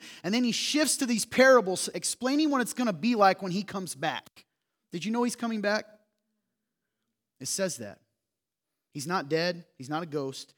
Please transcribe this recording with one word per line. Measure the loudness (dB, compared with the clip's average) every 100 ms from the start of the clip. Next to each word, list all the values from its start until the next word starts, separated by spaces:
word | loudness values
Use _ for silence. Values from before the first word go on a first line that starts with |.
| -10 -8
and | -2
then | 0
he | 0
shifts | 0 0 0 2 0
to | 0
these | -2
parables, | -2 6 8 8 6 -2 -4
explaining | -6 -6 -4 0 2 2
what | 2
it's | 0
gonna | -2 -2
be | 0 0 6
like | 6 6
when | -2
he | -4
comes | -4 -6 -8 -4
back. | -4 -4 -10 -20 _ _ _ _ _
Did | -8
you | -4
know | 0
he's | -2 -2
coming | -6 -4
back? | -2 -2 -4 -20 _ _ _ _ _ _ _ _ _ _ _ _ _ -14
It | -8
says | -4 -4 -4
that. | -12 -16 _ _ _ _ _ _ _ _ _
He's | -10 -4
not | -4 0
dead. | 0 0 -4 -10 -18
He's | -8
not | -6
a | -4
ghost. | -6 -6 -8 -16